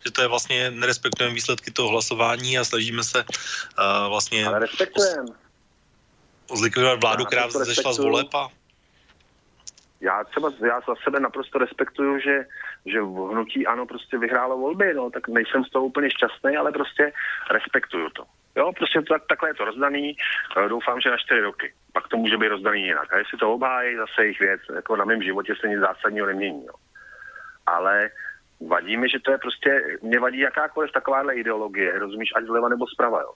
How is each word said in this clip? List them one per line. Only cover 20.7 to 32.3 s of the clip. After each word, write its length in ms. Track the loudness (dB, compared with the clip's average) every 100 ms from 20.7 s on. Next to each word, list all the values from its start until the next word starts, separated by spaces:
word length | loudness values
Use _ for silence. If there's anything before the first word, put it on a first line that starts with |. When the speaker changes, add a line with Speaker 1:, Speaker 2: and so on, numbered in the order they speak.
| 0 -2 0
Speaker 2:
že 100 | 0
na 60 | 0
čtyři 240 | 2 2
roky. 320 | 2 -4 -8 _ _
Pak 160 | -4 -2
to 80 | 0
může 200 | 2 2
být 120 | 2
rozdaný 340 | 2 0 0 0
jinak. 160 | -2 0
A 60 | 0
jestli 200 | 0 0
to 140 | 2 2
obhájí, 400 | 0 0 -2 -2
zase 260 | -2 2
jejich 180 | 2 4
věc, 200 | 0 0 -4
jako 220 | -8 -2 0
na 80 |
mém 180 | 2 2
životě 340 | 0 -2 -4 -2
se 80 | -2
nic 120 | 2
zásadního 460 | 0 2 -2 0 -2
nemění, 380 | 0 -4 -6 -14
jo. 80 | -20 _ -20 -20 -20 -18 -16 -18 -6 0
Ale 440 | 2 4 2 0 -4 -14 -14 _ _
vadí 360 | 0 0 2 -2
mi, 120 | 0
že 100 | 0
to 80 | 2
je 60 | 0
prostě, 600 | 0 0 2 2 0 -6
mě 180 | 0 2
vadí 180 | 2 0
jakákoliv 540 | -2 0 -2 -2 0
takováhle 420 | 0 2 0 0
ideologie, 640 | -2 -2 -2 -2 0 0 0
rozumíš, 380 | -4 -4 -2